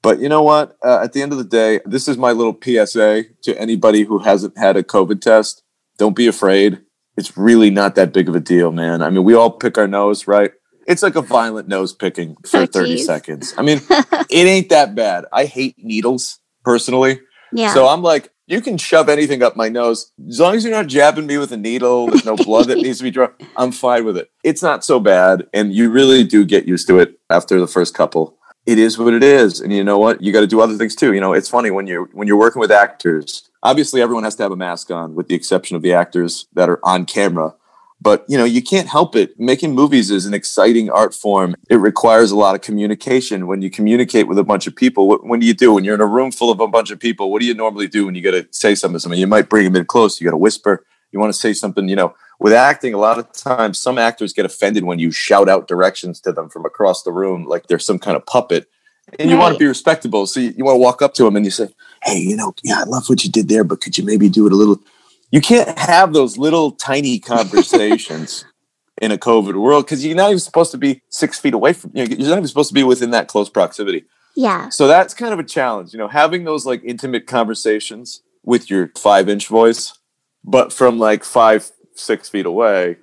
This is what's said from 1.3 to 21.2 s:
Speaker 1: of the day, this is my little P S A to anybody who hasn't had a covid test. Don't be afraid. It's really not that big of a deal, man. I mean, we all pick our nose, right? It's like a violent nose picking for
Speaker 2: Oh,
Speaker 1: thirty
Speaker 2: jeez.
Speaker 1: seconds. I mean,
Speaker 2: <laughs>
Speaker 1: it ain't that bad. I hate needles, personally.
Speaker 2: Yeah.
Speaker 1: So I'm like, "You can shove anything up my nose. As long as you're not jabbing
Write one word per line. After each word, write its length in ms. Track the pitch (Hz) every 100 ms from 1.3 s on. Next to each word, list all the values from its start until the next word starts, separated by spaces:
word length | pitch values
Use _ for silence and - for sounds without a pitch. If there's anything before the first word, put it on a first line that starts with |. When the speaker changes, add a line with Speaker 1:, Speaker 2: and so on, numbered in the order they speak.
Speaker 1:
of 60 | 139
the 60 |
day, 360 | 101 113 110 107
this 220 | 98 127 147
is 100 | 123
my 140 | 127
little 240 | 117 113
P 240 | - 131 117
S 160 | 104
A 300 | 113 107 107 110 _
to 180 | - -
anybody 440 | 113 110 110 107
who 140 | 104 101
hasn't 360 | 104 98 98 -
had 200 | 98 95
a 60 |
covid 360 | 87 104 92 101
test. 420 | 117 110 104 - _ _ _ _
Don't 160 | 104
be 140 | 98 120
afraid. 520 | - 98 98 101 92 _ _ _ -
It's 200 | - -
really 340 | 107 117 107
not 260 | 98 98 98
that 160 | 90
big 160 | 95 90
of 80 | 85
a 40 |
deal, 300 | 76 87 85
man. 320 | 85 82 85
I 80 | 78
mean, 140 | 95
we 100 | 95
all 160 | 117 117
pick 260 | - 123 -
our 120 | 101
nose, 400 | 101 101 104 -
right? 240 | 104 101 _ _ _ -
It's 160 | 175
like 140 | 202 165
a 40 |
violent 440 | 117 127 113 110 92
nose 240 | 98 95
picking 440 | - 92 87 82 76 -
for 140 | -
Speaker 2:
Oh, 60 | -
Speaker 1:
thirty 280 | - - 247
Speaker 2:
jeez. 40 | -
Speaker 1:
seconds. 480 | 78 - 71 - -
I 40 |
mean, 180 | 143 147
Speaker 2:
<laughs> 60 | - 190 - - -
Speaker 1:
it 160 | 165 180
ain't 220 | 190 185
that 260 | 151 139
bad. 300 | 104 107 90 -
I 120 | 110 143
hate 280 | 131 131 _
needles, 600 | 113 110 120 127 - - _ _
personally. 560 | - 120 120 127 131 131 _ _ _
Speaker 2:
Yeah. 220 | 233 214
Speaker 1:
So 140 | 165 131
I'm 140 | 160
like, 280 | 175 147 _ _ _
"You 140 | 202
can 180 | 254 180
shove 300 | - 160 151
anything 340 | 147 147 135
up 140 | 120 110
my 120 | 110
nose. 440 | 120 120 113 - _ 101
As 100 | 120
long 160 | 175
as 100 | 220
you're 80 | 226
not 140 | 220 160
jabbing 400 | 135 147 156